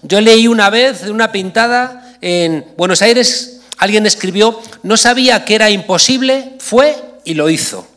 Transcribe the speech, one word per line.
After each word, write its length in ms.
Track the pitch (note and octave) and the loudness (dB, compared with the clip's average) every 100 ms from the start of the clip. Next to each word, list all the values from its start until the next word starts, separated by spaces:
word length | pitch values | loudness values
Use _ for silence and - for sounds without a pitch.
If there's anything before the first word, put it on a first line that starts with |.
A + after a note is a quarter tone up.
Yo 180 | - G3+ | 0 2
leí 280 | A3 A3+ A3+ | 4 4 4
una 240 | A3+ G3+ | 2 2
vez 320 | A3 C4 A3+ | 2 0 -2
una 280 | F#3+ G#3+ A3 | -8 -2 -2
pintada 840 | G3+ F#3+ A3 A#3 B3 B3+ B3+ - - | -2 -4 -2 0 0 -2 -10 -20 -12
en 440 | F3+ F3 E3+ D#3 - - | -4 -2 -2 -4 -8 -6
Buenos 280 | F3+ F3+ | -2 2
Aires, 560 | G#3 A#3 A#3 - - - - - | 2 2 0 -4 -10 -18 -20 -4
alguien 300 | G3 G#3+ G#3+ | 0 0 0
escribió, 520 | G#3 F#3 F#3 A3 A3 - - | -2 -4 0 0 0 -18 -14
"No 160 | F3+ A3 | -2 0
sabía 480 | A#3+ B3 B3+ A3+ - | 2 2 2 0 0
que 80 | |
era 160 | G#3+ G#3+ | 2 2
imposible, 840 | G3+ F3 F3+ - C4 C4 C4 C4 - | 0 -2 -2 0 0 0 -2 -4 -16
fue 380 | - A3+ D4 D4+ - - | -2 2 2 0 -12 -18
y 120 | - D#3 | -8 -2
lo 160 | D#3 | 0
hizo". 360 | D#3+ - F#2+ - | 0 -4 -10 -18